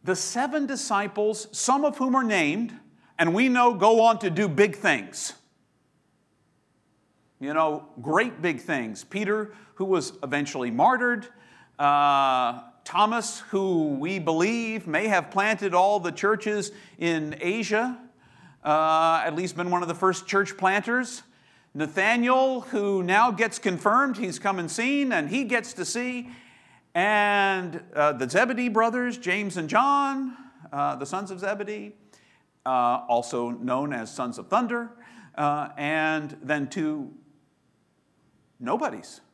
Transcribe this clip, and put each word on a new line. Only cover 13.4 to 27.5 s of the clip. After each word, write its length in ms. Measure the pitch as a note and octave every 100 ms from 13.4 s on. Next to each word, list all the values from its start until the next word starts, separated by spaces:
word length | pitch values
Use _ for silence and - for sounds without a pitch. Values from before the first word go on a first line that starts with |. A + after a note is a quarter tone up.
who 480 | - F#3+ F#3+ F3 D#3
we 260 | C3+ D3+ F#3+
believe 640 | D#3+ D#3+ F3+ A#3 A3+ A3 F3+
may 220 | D#3+ A3
have 240 | G3 D3+
planted 420 | F#3+ G3+ G#3+ G3+
all 240 | F3 F#3+ G#3
the 140 | E3+
churches 580 | - G3 G#3+ G#3+ G#3 G3+ - - -
in 380 | E3+ D#3+ D3+ D3+
Asia, 580 | F3 G#3+ G3 G#3+ B3 B3 - _ _ _ - -
uh, 580 | - D3+ D#3+ D#3+ E3 E3
at 100 | E3
least 220 | D#3+ F3+ C#3
been 140 | F3
one 120 | F3
of 60 | F3
the 60 |
first 340 | E3 F#3+ F#3 -
church 280 | G3 G3 -
planters. 680 | F#3+ G3 G3+ A#3+ B3 - - _ _ _ _
Nathanael, 840 | C#3+ D#3 D3+ G3 A#3+ A#3+ B3+ C4 B3+
who 420 | A#3+ A3 G3+ G3
now 300 | F3+ G3 A#3+
gets 260 | G3 A3+ -
confirmed, 580 | A3 F3+ G#3 A3+ C#4 G#3
he's 220 | G#3 E3
come 220 | G3+ F#3+
and 100 | E3
seen, 420 | - A#3+ C#4+ C#4
and 160 | G3+ D3
he 140 | A3+
gets 280 | B3+ A#3+ A#3
to 100 | -
see. 460 | F3+ A#3 B3 B3 B3 - - - _ _ _
And, 880 | E3+ F#3+ G#3+ G#3 G3+ G3